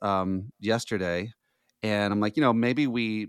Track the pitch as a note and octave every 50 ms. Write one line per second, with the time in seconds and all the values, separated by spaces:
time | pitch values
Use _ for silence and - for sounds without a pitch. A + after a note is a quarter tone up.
0 | - G2+ G2 F#2+ F#2 F#2+ F#2+ F#2 G2 A#2+ - - G2+ G#2+ A2 A#2 - - A2+ G2
1 | F#2 F2 F2 F2 G2+ A#2 - _ _ _ _ _ _ _ _ _ - G#2+ G#2 G#2
2 | G#2 G2+ G#2 G#2 G#2 G#2 - D#3 D3+ B2+ A2+ A#2 A2+ A#2+ B2+ C#3+ D3 C3 A#2 A#2+
3 | A#2 A2 G#2+ G#2+ G#2+